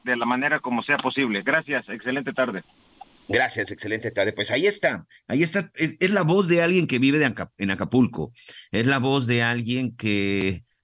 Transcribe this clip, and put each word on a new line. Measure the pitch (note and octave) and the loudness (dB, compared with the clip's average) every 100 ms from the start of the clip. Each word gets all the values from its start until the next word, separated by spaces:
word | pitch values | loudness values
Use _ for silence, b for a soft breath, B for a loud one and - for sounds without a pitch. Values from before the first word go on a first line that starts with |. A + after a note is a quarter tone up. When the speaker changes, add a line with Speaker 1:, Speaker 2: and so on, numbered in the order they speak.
Speaker 1:
de | B2 A#2+ | -4 -2
la | |
manera | A#2+ B2+ C#3+ D3 | 0 0 0 -2
como | C3 A#2 | -2 -4
sea | A2+ C#3+ | 0 -2
posible. | B2+ C3 C3 G2+ | -2 -2 -2 -2
Gracias, | G2 D#3 D3 C3+ - | 0 -2 -2 -6 -6
excelente | G2+ A2+ C3+ C3 | -10 -6 -6 -4
tarde. | B2 B2 F#2+ - _ _ - - _ - | -4 -2 -4 -10 _ _ -20 -20 _ -4
Speaker 2:
Gracias, | A2 B2+ - G2+ | -2 0 -2 -6
excelente | G#2 G#2 A2 A2+ | -6 -6 -6 -4
tarde. | G#2 G2 | -2 -2
Pues | G#2 G#2 | -2 -2
ahí | B2+ G3 | 0 0
está, | G3 D#3+ G#2+ - b - | 0 -2 -2 -8 b -4
ahí | B2+ | 0
está, | E3 G3+ - | 0 -2 -4
es, | - D#3 - | -2 -4 0
es | F#3 | 0
la | G3+ | 2
voz | D#3 F#3 F3 | 4 4 4
de | E3+ | 4
alguien | E3+ F#3 D#3+ | 4 4 2
que | B2+ | 2
vive | C3+ D3+ | 4 4
de | C#3 | 2
Anca-, | G#2+ F2+ - | -2 -8 -4
en | G2 | -4
Acapulco, | F#2 F2 B2+ A#2+ - D2 B B B B | -2 2 4 4 2 -8 B B B B
es | G2 A#2+ | 0 2
la | C#3 | 2
voz | B2+ C#3 A#2+ | 2 2 2
de | A#2+ | 2
alguien | A#2 A#2+ A2+ B2+ B2+ A#2 | 2 0 -2 -2 -4 -4
que, | A2 G#2 G2 G2 F#2+ F2+ - _ | 0 0 2 0 0 -2 -8 _